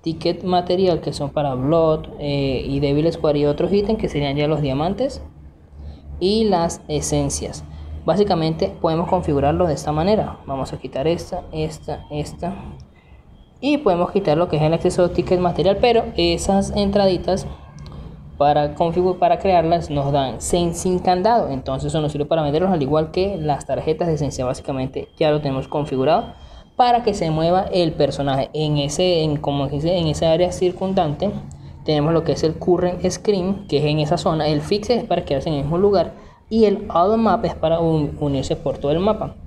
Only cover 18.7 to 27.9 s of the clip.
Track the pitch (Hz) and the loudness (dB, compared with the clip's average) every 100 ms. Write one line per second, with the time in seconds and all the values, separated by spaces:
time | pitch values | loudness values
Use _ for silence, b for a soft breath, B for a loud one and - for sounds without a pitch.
18.7 | 147 170 170 185 180 175 165 196 180 160 | 0 0 2 0 2 2 2 4 4 4
19.7 | 170 160 143 139 143 131 107 - 175 170 | 0 0 -2 0 0 0 -4 -2 0 0
20.7 | 165 185 180 185 180 214 233 143 131 135 | 0 0 0 2 2 4 2 2 -4 -4
21.7 | 135 147 156 147 143 143 160 147 151 185 | -4 -2 -2 -2 -2 0 0 2 2 2
22.7 | 175 131 151 156 180 190 185 156 139 - | 0 2 0 0 -2 -2 -2 -2 -2 -2
23.7 | 147 - 156 170 151 139 - 127 127 - | -4 -2 0 0 0 -2 -2 -4 -4 -6
24.7 | 135 135 139 - - 156 151 147 131 131 | -4 -4 -6 -12 0 2 2 0 -4 -2
25.7 | 156 151 131 131 185 240 B B B B | -4 -2 0 2 2 0 B B B B
26.7 | - 247 240 233 - 165 156 165 185 - | 2 4 4 2 0 0 2 2 2 2
27.7 | 190 165 | 0 0